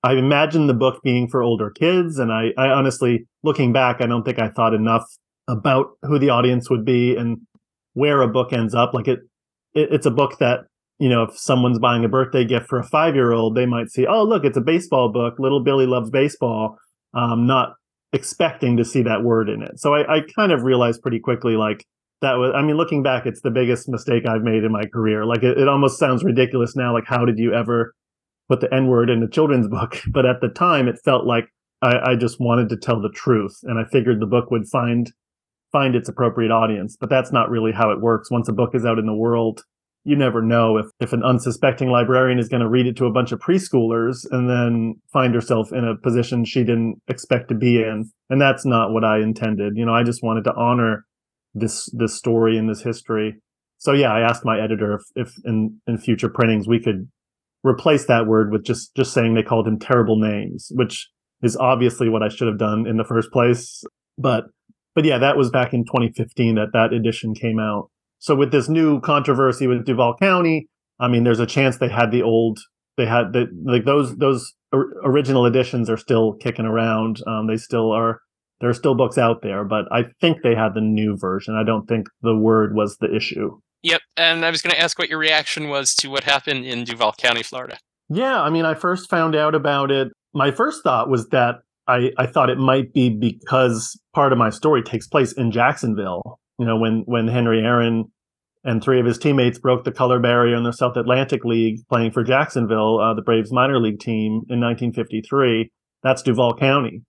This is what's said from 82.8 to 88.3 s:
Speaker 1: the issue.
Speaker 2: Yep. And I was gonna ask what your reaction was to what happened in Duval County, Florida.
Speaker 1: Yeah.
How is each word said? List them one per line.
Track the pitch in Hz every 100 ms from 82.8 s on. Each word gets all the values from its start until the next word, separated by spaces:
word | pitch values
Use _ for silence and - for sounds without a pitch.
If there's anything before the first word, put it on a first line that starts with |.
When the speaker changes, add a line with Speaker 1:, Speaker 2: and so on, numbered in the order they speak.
| 104 -
Speaker 1:
the | - 107
issue. | - - 104 - _ _
Speaker 2:
Yep. | 165 165 _ -
And | 165 165
I | 165
was | 160
gonna | 175 165
ask | 165 -
what | 170
your | 160
reaction | 156 156 147 - 151
was | 139 135 -
to | 139
what | 135
happened | 139 139 - 139 127
in | 120 120
Duval | 117 110
County, | - 123 117
Florida. | 113 127 127 - _ _ _
Speaker 1:
Yeah. | 160 262